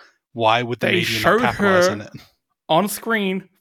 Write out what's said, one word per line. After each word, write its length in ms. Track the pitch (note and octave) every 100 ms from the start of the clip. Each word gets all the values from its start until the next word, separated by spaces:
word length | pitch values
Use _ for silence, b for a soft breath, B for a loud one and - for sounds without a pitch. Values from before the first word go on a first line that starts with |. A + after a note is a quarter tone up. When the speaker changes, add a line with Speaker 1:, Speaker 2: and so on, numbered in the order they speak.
| b b _
Speaker 1:
Why 300 | A#2 A2 A#2
would 180 | A#2+ A#2+
the 60 | E3
Speaker 2:
They 40 | F3+
Speaker 1:
media 180 | E3
not 60 | A2
Speaker 2:
showed 180 | D3 G#3
Speaker 1:
capitalize 460 | B3 - G3+ F#3 F3+
Speaker 2:
her 60 |
Speaker 1:
on 80 | G#3
it? 80 | - - - _ _ _ -
Speaker 2:
on 200 | D#3+ G#3
screen 600 | G#3 A3+ A3 G3 F#3+ - _